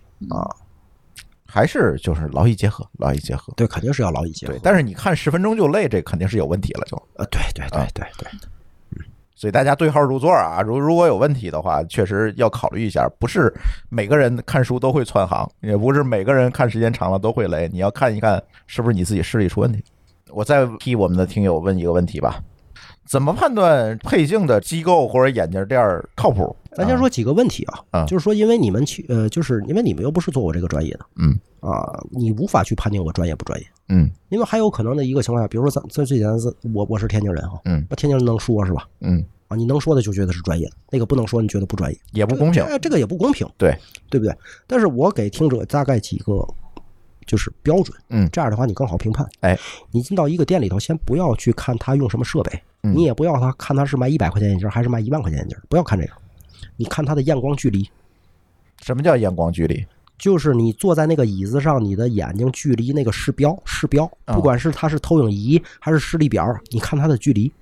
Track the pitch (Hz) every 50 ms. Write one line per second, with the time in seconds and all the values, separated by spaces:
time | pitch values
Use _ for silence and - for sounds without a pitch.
0 | _ _ _ _ - - - 50 50 - - - - - - _ _ _ _ _
1 | _ _ _ - - - _ _ _ - - 101 117 165 - 285 160 98 69 67
2 | - 92 78 78 78 73 67 67 92 120 110 95 - 104 - - - - - -
3 | - 69 69 73 - - - 67 - - - - 120 113 - - 110 123 143 -
4 | 113 90 78 - 85 82 80 - - - - - - - 208 180 143 107 92 -
5 | - 202 165 - - 151 143 175 190 214 226 220 185 143 156 214 196 120 107 92
6 | - - - 78 90 95 113 104 76 71 85 95 - - - - - - - -
7 | - _ _ - - - - - - - - - 71 67 - 76 67 - - -
8 | - - - - - - - - - - - - - - - _ _ - - -
9 | - - - - _ _ _ - - 107 92 - 135 143 143 143 165 151 135 151
10 | 143 131 135 131 127 170 180 135 90 80 78 87 101 107 117 135 143 156 165 170
11 | 175 160 117 95 127 147 143 127 107 87 73 78 78 92 76 73 80 82 - -
12 | 101 92 104 98 110 107 92 95 117 110 - 117 - - - 101 113 101 - -
13 | 60 65 - _ - 131 - 196 143 113 - - - - - - - - 120 117
14 | 107 101 143 151 135 120 120 120 - - - 139 123 - 123 127 123 131 131 147
15 | 120 - - 104 92 87 - 52 - - - _ - 107 104 101 107 131 139 147
16 | 143 127 117 101 95 120 139 131 123 127 123 - 131 117 107 113 117 113 113 -
17 | - 90 95 98 101 110 113 123 107 90 82 78 85 82 90 90 95 101 - -
18 | 135 123 107 104 113 110 98 90 - _ _ - _ - - - 113 120 117 90
19 | 90 85 107 92 82 - - 113 101 87 - 101 - 123 110 104 - _ _ _
20 | _ _ _ _ _ - - 104 104 - 147 143 131 123 113 - - 127 123 110
21 | 98 87 90 90 92 87 - 104 101 95 85 80 82 98 95 90 85 85 85 90
22 | 90 90 - - - 57 - - - - - _ _ - - - - - - _
23 | _ - - 135 139 147 175 - 370 294 240 214 190 170 151 131 113 107 113 110
24 | - - 277 190 156 143 202 220 190 147 117 104 - - 160 165 160 180 175 165
25 | 135 - 107 127 127 135 127 110 85 80 90 95 98 101 131 127 117 101 90 82
26 | - - _ - - 180 120 98 80 - - - _ - - - 185 226 254 247
27 | 262 254 - - 107 120 147 208 254 - - - - - - - - _ - -
28 | 80 147 185 185 - 208 214 208 214 220 233 233 151 98 92 113 147 - - -
29 | - 147 123 113 110 110 - 170 156 - 127 107 104 117 156 214 240 151 85 71
30 | 101 139 156 175 165 - 135 135 107 82 76 87 90 82 - 73 80 - - -
31 | - - _ - - 73 - 95 - _ _ _ - - - - - - - -
32 | - - - 127 120 110 107 107 170 208 - - 92 - 113 - - 107 104 98
33 | 87 80 82 - 85 85 76 - - - - - - - _ _ _ - 185 -
34 | 78 - - - _ _ 190 226 226 - - 226 220 214 - - 107 113 131 147
35 | 139 127 135 139 117 - 120 120 113 98 - 113 131 143 - - - 95 - 151
36 | 143 127 139 120 107 107 110 113 113 123 - - - 117 110 101 104 - 113 101
37 | 107 - 98 107 101 98 87 76 - 92 95 - - 92 85 73 78 - 139 -
38 | - 147 139 131 123 120 113 110 - - 117 104 98 92 87 67 - - _ _
39 | - 92 90 82 82 - - _ _ _ 110 113 117 120 139 147 131 156 156 131
40 | 107 107 98 98 98 90 87 85 85 92 80 82 80 73 - - _ _ - 131
41 | 117 - 139 131 113 104 120 117 110 104 - 101 98 - - 92 87 - - -
42 | _ - - 107 104 107 131 135 147 160 175 - - 320 294 277 - 330 294 170
43 | 120 98 175 165 196 277 285 - - - - - 98 85 69 - - - - -
44 | - - - 131 107 101 - - - - - - _ - 254 247 220 175 123 120
45 | - - - - 107 104 - - 156 151 127 113 - - - 147 135 139 131 110
46 | - - - 104 - - 101 95 85 - - - - - - - - - - -
47 | - - - - - - - 101 - - - - - 143 160 196 185 - - -
48 | _ - - 110 185 160 - 175 160 117 107 107 131 120 95 - 135 104 85 87
49 | - 110 110 135 143 - - _ - 90 92 - - - - - - - - 117
50 | 123 - 202 190 156 143 165 170 147 - 185 175 120 92 95 98 - - 165 160
51 | - - 127 165 185 156 110 107 - 123 113 - - - 123 110 - - 135 143
52 | 139 113 - 117 123 - - 151 - - - - - _ _ _ - 107 95 147
53 | 170 143 117 - 151 175 151 127 123 131 127 - - - 143 135 143 139 143 131
54 | 123 131 151 160 101 80 90 101 104 101 98 90 95 107 - 117 120 117 117 113
55 | 107 117 143 156 120 87 78 69 - - - - - - - 175 170 - 208 92
56 | 69 - - - - - - - - - - - - - - - 117 - - -
57 | 151 135 156 143 131 151 151 131 117 139 143 135 - 127 98 98 101 - _ _
58 | _ _ _ _ _ _ _ _ _ _ _ _ _ _ _ _ - - 123 127
59 | 151 175 147 123 107 95 90 82 82 82 87 90 82 78 - - 95 - _ _
60 | _ _ _ - - 196 190 160 135 151 131 117 113 113 107 - - 190 165 160
61 | 151 156 165 147 127 110 98 95 95 101 123 143 139 160 147 127 107 101 98 101
62 | 117 123 113 101 76 - - 104 120 127 127 - - 147 123 113 117 127 139 151
63 | 131 113 101 - - 147 - - 139 147 170 - - - - - - 143 - 143
64 | 160 170 - _ - - - - - 139 123 120 131 165 139 - - 156 156 147
65 | - - 170 156 127 107 101 101 104 120 156 165 - - - - - 151 160 151
66 | - - - 165 151 131 107 92 80 110 117 98 - - - 117 - - - 143
67 | 143 160 143 113 - 147 123 101 110 147 - _